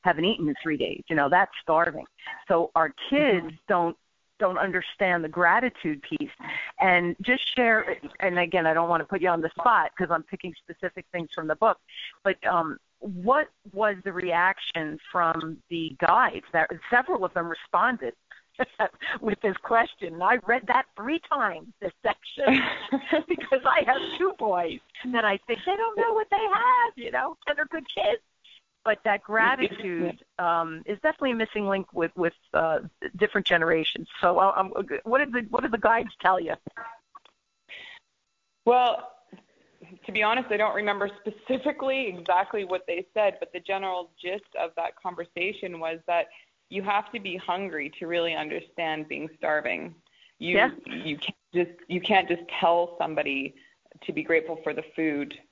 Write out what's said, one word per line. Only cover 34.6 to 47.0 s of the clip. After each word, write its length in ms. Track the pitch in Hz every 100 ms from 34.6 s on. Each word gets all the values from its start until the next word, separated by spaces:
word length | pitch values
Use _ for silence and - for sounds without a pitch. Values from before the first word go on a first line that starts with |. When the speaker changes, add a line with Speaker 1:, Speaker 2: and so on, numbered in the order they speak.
| 190 - 196 143
Speaker 1:
what 140 | - 254
did 160 | 285
the, 80 | 240 214
what 140 | -
did 80 | 254
the 80 | 226
guides 320 | 214 226 233 -
tell 180 | 180 185
you? 140 | 170 - - - - - _ - _ _ _ _ _ - - - _ _ _ _ _ _ -
Speaker 2:
Well, 460 | 247 247 - - - _ - _ _ _ _ - 185 -
to 60 |
be 120 | 208
honest, 280 | 214 240 247
I 60 | 208
don't 180 | 214 -
remember 340 | 208 202 196 202
specifically 880 | - 208 - 262 285 302 269 269 247 180
exactly 480 | 170 180 196 220 190
what 180 | 185 185
they 180 | 170 190
said, 240 | - 208 190
but 120 | -
the 60 | 180
general 520 | 180 196 190 180 175 _
gist 240 | 175 202 _ -
of 120 | 170 165
that 200 | 165 -
conversation 800 | 185 175 170 - 185 208 190 170
was 200 | 160 165 165
that 200 | 170 156 - _ _ _
you 120 | 190
have 280 | 196 202